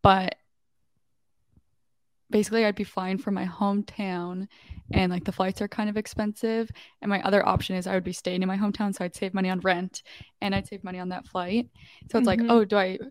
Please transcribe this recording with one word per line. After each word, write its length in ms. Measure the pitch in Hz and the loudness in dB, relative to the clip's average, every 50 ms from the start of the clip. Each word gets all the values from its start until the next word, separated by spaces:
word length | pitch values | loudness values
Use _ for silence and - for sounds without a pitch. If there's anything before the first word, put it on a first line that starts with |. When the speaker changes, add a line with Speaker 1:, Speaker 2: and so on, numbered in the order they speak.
Speaker 1:
but 340 | - 202 190 190 185 185 - _ _ _ _ _ _ _ _ _ _ _ _ _ _ _ _ _ _ _ _ _ _ _ _ _ _ _ _ _ _ _ _ _ _ _ _ _ _ _ | 8 8 6 6 2 -2 -6 _ _ _ _ _ _ _ _ _ _ _ _ _ _ _ _ _ _ _ _ _ _ _ _ _ _ _ _ _ _ _ _ _ _ _ _ _ _ _
basically 360 | - 214 208 - 208 226 226 | 2 2 2 4 2 2 2
I'd 100 | 208 202 | 2 2
be 80 | - 208 | 0 -6
flying 340 | - - - 185 185 190 | -6 -4 -6 -4 -2 -4
from 160 | 185 185 - 202 | -2 -2 -2 -2
my 120 | 190 190 | -2 -2
hometown 1000 | 185 175 - 208 202 202 202 202 - - - 208 190 180 175 175 175 180 185 190 - _ - - - - - - - | -4 -2 0 0 2 2 0 -2 -4 -6 -6 -4 -4 -4 -4 -4 -6 -6 -8 -10 -10 _ -20 -20 -18 -18 -16 -10 0
and, 200 | - - 190 180 | 0 2 2 2
like, 120 | 180 180 160 | 0 -2 -4
the 80 | - | -4
flights 300 | 180 - 190 190 196 - | -2 0 -2 -2 0 -4
are 60 | 208 | -6
kind 220 | 202 - - 214 208 | -6 -4 -4 -4 -2
of 80 | 208 | -2
expensive. 720 | 214 214 - - - 214 208 208 - - 226 226 226 226 220 - - - - _ _ | -4 -6 -4 -4 -4 -4 -4 -4 -2 -2 -2 0 0 -2 -4 -8 -18 -18 -20 _ _
And 80 | - 202 | -4 -2
my 120 | 202 190 - | -2 0 2
other 220 | - 196 202 - | 4 4 6 6
option 300 | - 185 180 - - 190 | 4 2 2 0 -2 -4
is 120 | 185 180 | -4 -2
I 60 | 185 190 | -2 -2
would 100 | 190 175 | -2 -2
be 100 | 180 185 | -4 -8
staying 280 | - - 180 180 180 | -6 -6 -4 -2 0
in 60 | 185 | 0
my 100 | 185 190 | 0 0
hometown, 360 | 196 208 202 202 - 214 202 190 | 0 0 -2 0 -2 -2 -2 -2
so 100 | - 185 | -4 -6
I'd 100 | 180 - | -8 -6
save 180 | - - 190 185 | -6 -6 -4 -2
money 160 | 190 190 185 | -2 0 0
on 100 | 185 185 | -2 0
rent 420 | 175 190 180 175 185 185 - - - - - - - _ _ _ | 2 2 2 2 0 -6 -8 -14 -16 -16 -20 -20 -20 _ _ _
and 120 | 208 202 196 | -4 -2 -2
I'd 140 | 196 196 | -2 -4
save 160 | - 208 196 - | -6 -12 -12 -10
money 160 | 185 185 185 | -10 -10 -8
on 100 | 180 180 | -8 -8
that 160 | 185 185 - | -8 -8 -10
flight. 420 | - - 185 175 180 196 233 247 - _ - - - - - - - | -6 -6 -6 -4 0 -2 -2 -2 -2 _ -20 -20 -20 -20 -20 -20 0
So 60 | - | 2
it's 100 | - 254 | 2 4
like, 120 | 233 220 220 | 4 4 2
Speaker 2:
Mm-hmm. 120 | 233 233 | 4 6
Speaker 1:
oh, 140 | 233 233 214 | 6 6 6
do 120 | 196 214 | 6 4
I 220 | 208 190 185 190 - - 269 | 2 2 2 -2 -8 -10 -14